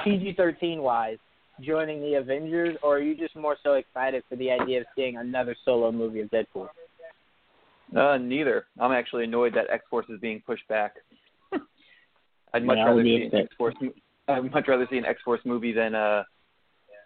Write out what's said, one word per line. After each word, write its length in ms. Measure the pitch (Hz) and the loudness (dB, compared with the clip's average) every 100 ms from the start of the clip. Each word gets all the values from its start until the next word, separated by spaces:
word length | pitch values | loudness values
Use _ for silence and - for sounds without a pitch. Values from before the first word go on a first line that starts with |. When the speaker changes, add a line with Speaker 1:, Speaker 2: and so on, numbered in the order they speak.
Speaker 1:
P 140 | 208 196 | 0 0
G 160 | 196 180 | 0 0
thirteen 460 | 175 151 175 160 | 0 0 -4 -2
wise, 360 | 135 117 113 113 _ _ _ - | 0 0 -2 -6 _ _ _ -12
joining 400 | 135 156 156 151 | -2 -2 -2 -4
the 140 | 147 | 0
Avengers, 600 | 143 131 139 160 170 170 160 | 0 0 -4 -2 0 0 0
or 140 | 147 143 | 2 2
are 40 | |
you 140 | 147 156 | 2 -2
just 200 | 160 156 | -6 -4
more 200 | 151 143 | -4 0
so 120 | 143 | 2
excited 500 | 135 - 127 131 127 - | 2 0 -4 -2 -2 -6
for 60 | |
the 160 | 123 131 | -4 0
idea 300 | 127 127 127 | 0 0 -2
of 60 | 117 - | -2 -4
seeing 220 | 131 117 | -4 -4
another 360 | 123 127 123 117 | -4 -4 -4 -2
solo 280 | - 120 113 | 0 2 2
movie 280 | 117 113 110 | 0 -2 -4
of 100 | 107 | -2
Deadpool? 380 | 113 107 - 95 - - _ 165 - _ _ _ _ _ _ - - | -2 -2 -8 -12 -16 -20 _ -20 -20 _ _ _ _ _ _ -4 2
Speaker 2:
Uh, 220 | 139 135 | 2 2
neither. 460 | 123 139 139 107 - - | 0 0 0 0 -4 -2
I'm 100 | 123 | 0
actually 340 | 127 120 123 | 0 0 -4
annoyed 300 | 113 117 120 | -2 2 2
that 160 | 113 - | 2 0
X-Force 360 | 113 - 120 110 | -4 -2 -6 -6
is 100 | 104 | -8
being 220 | 117 107 | -8 -8
pushed 220 | - 113 - | -8 -10 -4
back. 300 | 110 104 - _ _ _ _ _ | -2 -2 -6 _ _ _ _ _
<laughs> 1000 | 359 - _ _ _ _ _ _ _ _ | -8 -8 _ _ _ _ _ _ _ _
I'd 120 | 120 | -2
much 120 | 123 120 | 2 4
Speaker 3:
Yeah, 40 | |
I 40 | 117 | 6
Speaker 2:
rather 100 | 120 | 6
Speaker 3:
would 80 | |
be 120 | 117 117 | 6 2
Speaker 2:
see 40 | |
an 40 | 117 | 2
Speaker 3:
upset. 120 | 107 | 0
Speaker 2:
X-Force 300 | 101 - 117 - | -2 -2 -2 -2
mo-, 120 | 131 - _ _ - | -8 -8 _ _ -2
I'd 220 | 135 131 | -2 0
much 120 | 147 139 | -2 2
rather 200 | 127 123 | 2 2
see 80 | 127 | -2
an 60 | - | -2
X-Force 340 | - 123 117 | -4 -2 -2
movie 280 | 123 120 117 | 0 -2 0
than, 220 | 110 110 | 0 0
uh, 300 | 110 107 104 98 _ _ _ _ _ _ - | 0 2 0 -2 _ _ _ _ _ _ -20